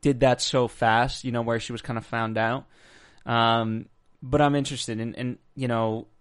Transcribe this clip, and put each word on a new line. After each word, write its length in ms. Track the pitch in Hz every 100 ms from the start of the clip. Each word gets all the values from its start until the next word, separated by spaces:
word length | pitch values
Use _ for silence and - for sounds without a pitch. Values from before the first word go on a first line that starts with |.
did 180 | 147 131
that 200 | 131 123
so 260 | - 131 120
fast, 560 | - 117 113 127 -
you 80 | 131
know, 100 | 120
where 180 | 117 117
she 120 | -
was 100 | 117
kind 160 | - 117
of 80 | -
found 320 | 120 113 110
out. 280 | 113 127 - _ - - - _ -
Um, 640 | 117 113 117 113 110 - _ _ _
but 200 | 127 143
I'm 140 | 147 143
interested 440 | 139 135 - 110
in, 140 | 117 -
in, 220 | 123 120 _ -
you 120 | 127
know 380 | 117 113 110 110 _